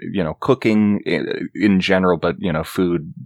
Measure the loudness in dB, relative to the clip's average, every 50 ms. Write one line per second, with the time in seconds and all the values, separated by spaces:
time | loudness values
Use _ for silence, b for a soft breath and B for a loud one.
0 | -12 -8 -4 -4 -4 -4 -4 -4 0 0 0 2 2 2 2 4 4 2 2 0
1 | -2 -2 -2 -2 -2 -4 -6 -6 -8 -8 -4 0 2 4 4 4 4 2 2 4
2 | 4 2 2 2 0 -2 -4 -2 -4 -2 -2 -2 -4 -4 -2 0 0 0 0 -2
3 | -4 -6 -14 -14 -10